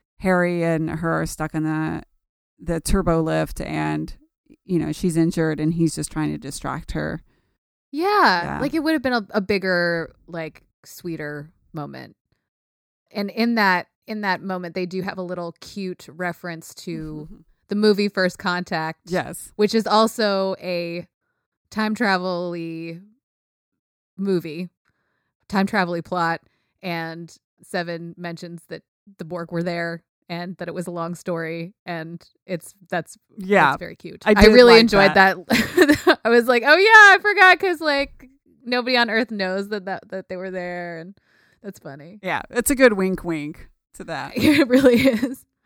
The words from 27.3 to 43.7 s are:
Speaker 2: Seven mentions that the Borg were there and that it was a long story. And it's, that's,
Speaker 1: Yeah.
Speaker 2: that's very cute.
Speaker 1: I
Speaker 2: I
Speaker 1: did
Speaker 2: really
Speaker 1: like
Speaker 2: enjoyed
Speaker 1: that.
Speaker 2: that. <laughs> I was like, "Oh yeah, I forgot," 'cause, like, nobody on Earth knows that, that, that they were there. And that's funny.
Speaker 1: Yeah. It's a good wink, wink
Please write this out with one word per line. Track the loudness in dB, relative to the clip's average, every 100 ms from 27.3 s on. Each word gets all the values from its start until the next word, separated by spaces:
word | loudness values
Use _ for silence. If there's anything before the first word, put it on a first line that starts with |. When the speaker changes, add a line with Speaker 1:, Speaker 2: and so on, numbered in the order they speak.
| -20 _ _
Speaker 2:
Seven | -10 -8 -6 -8 -12 -12
mentions | -12 -12 -12 -16 -16
that | -16 -18 _ _ -18
the | -12
Borg | -10 -6
were | -4
there | -4 -4 -6 -8 -14 _ -14
and | -10 -10 -10
that | -10
it |
was | -8 -8
a |
long | -8 -8
story. | -8 -6 -6 -6 -8 -12 -14
And | -12 -10 -10 -14 -18 _ -10
it's, | -10 -10 -20 _
that's, | -8 -8 -14 _ -14
Speaker 1:
Yeah. | 0 4 4
Speaker 2:
that's | 2
very | -8 -16
cute. | -18 -4 2
Speaker 1:
I |
Speaker 2:
I |
Speaker 1:
did | 6 8
Speaker 2:
really | 10 10
Speaker 1:
like | 10
Speaker 2:
enjoyed | 8 6 6
Speaker 1:
that. | 6 4 2 -2
Speaker 2:
that. | -2 0 4 4 4 2 2
<laughs> |
I | 4
was | 4 4
like, | 2
"Oh | 4 6
yeah, | 8
I | 10 10 8
forgot," | 4 6 6 6
'cause, | 2 -2
like, | 0 -2 -2 -10 -20 _ _ _
nobody | -4 -2 0 2
on | 2
Earth | 0 -2
knows | -2 -4 -4 -6
that, | -8
that, | -8 -10 -10
that | -12 -10
they | -10
were | -8
there. | -8 -8 -8 -10 -12
And | -16 -20 _ _ _ _
that's | -18 -16
funny. | -18 -18 -20 -14
Speaker 1:
Yeah. | -8 -8 -8
It's | -8 -4
a |
good | 4 4
wink, | 4 0 -4
wink | -6 -8 -8 -12 -20